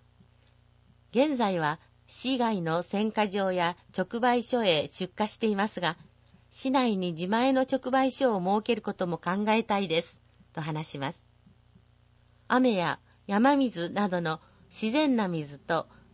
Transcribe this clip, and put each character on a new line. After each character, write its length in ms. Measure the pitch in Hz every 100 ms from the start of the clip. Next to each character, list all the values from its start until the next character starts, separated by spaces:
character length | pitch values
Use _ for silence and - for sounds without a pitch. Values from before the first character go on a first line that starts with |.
| _ _ - _ _ _ _ _ _ _ _
現 240 | 220 294 269
在 240 | 214 185
は 200 | 156 156 - _ _
市 300 | - 247 262
外 240 | 233 208
の 200 | 165 165
選 300 | 175 202 214
果 160 | 214 208
場 240 | 196 190
や 260 | 185 170 175 _ -
直 240 | 185 233
売 220 | 247 247
所 220 | 226 247
へ 240 | 214 156 143
出 240 | - 185 -
荷 100 | 208
し 100 | -
て 80 | 226
い 100 | 202
ま 120 | 214
す 140 | -
が、 160 | 175 165 - _ _ _ _
市 220 | - 269
内 260 | 262 247 196
に 140 | 180
自 160 | 160 180
前 260 | 220 254
の 80 | 262
直 300 | 262 269 254
売 200 | 262 262
所 240 | - 262 208
を 40 |
設 240 | 180 208
け 120 | 214 226
る 60 |
こ 140 | 208 196
と 100 | 180
も 140 | 165
考 260 | - 190 214
え 120 | 220
た 160 | 220 202
い 100 | 196
で 140 | 160
す、 220 | - - _ _ -
と 100 | -
話 260 | 156 156 160
し 100 | 147
ま 140 | 139
す。 160 | 170 _ _ _ _ _ - _ _ _ _ _ _ _
雨 260 | 254 254
や 260 | 202 165 135 _ _ -
山 280 | 202 254 285
水 360 | 262 175 170
な 180 | - 202
ど 100 | 180
の 220 | 165 160 - _ -
自 180 | - 220
然 260 | 254 302 247
な 120 | 196
水 320 | 170 143 143
と 280 | - 165 - - -